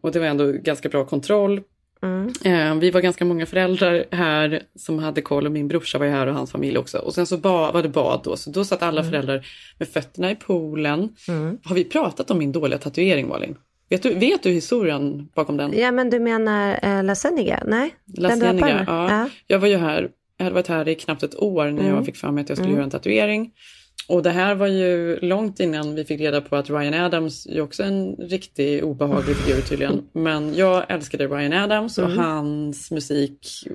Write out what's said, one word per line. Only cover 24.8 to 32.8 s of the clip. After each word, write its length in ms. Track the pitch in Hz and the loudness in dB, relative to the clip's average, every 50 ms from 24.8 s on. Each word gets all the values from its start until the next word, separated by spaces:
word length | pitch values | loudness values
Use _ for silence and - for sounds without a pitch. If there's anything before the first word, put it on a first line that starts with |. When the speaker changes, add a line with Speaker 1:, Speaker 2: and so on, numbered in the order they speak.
| 185 180 180 175 170 170 165 - | 2 2 2 2 0 0 -2 -2
Speaker 1:
långt 400 | 180 175 185 202 220 208 196 - | 0 0 0 0 0 -2 -2 -2
innan 360 | 190 170 156 151 151 151 151 | -2 0 0 -2 -4 -4 -4
vi 80 | 156 151 | -6 -4
fick 140 | - 156 147 | -4 -4 -2
reda 200 | 151 151 143 147 | -2 0 0 0
på 140 | 139 - - | 0 0 -2
att 140 | 143 139 - | -2 0 -2
Ryan 240 | 147 151 143 143 151 | -2 -2 0 0 0
Adams 520 | 165 175 175 170 165 160 156 - - - | 0 0 0 0 0 -2 -2 -6 -10 -10
är 160 | - - 156 | -6 -4 -4
också 220 | 151 147 - - 196 | -4 -4 -4 -4 -2
en 320 | 196 196 196 190 - - | -2 0 -2 -2 -4 -6
riktig 680 | - - 170 185 185 - - _ - 139 143 147 147 156 | -8 -6 -6 -6 -6 -6 -8 _ -2 0 0 0 0 -2
obehaglig 520 | 156 139 127 147 147 143 143 131 139 143 | -2 -2 -2 0 0 2 0 2 0 0
figur 260 | - - 147 135 131 | 0 0 2 0 0
tydligen. 400 | 131 - 143 139 139 143 143 139 - - | 0 -2 -2 -2 0 0 -2 -2 -4 -4
Speaker 2:
<laughs> 60 | - | -4
Speaker 1:
Men 420 | 160 160 160 156 151 151 151 151 | -2 0 0 0 0 -2 -2 2
jag 280 | 170 190 185 185 185 - - | 2 4 4 4 2 2 0
älskade 380 | 190 165 147 - - 143 143 139 | -4 -6 -4 -6 -4 -4 -2 -2
Ryan 260 | 143 143 147 143 160 | -2 -2 0 2 2
Adams 440 | 185 202 208 214 214 220 226 - - | 2 2 2 2 0 0 -2 -2 0
och 80 | 185 | 0
Speaker 2:
Mm. 120 | 175 175 196 | 0 2 0
Speaker 1:
hans 720 | 170 160 156 151 147 147 151 151 151 147 143 - | 0 0 0 -2 -2 -2 -4 -4 -4 -6 -6 -8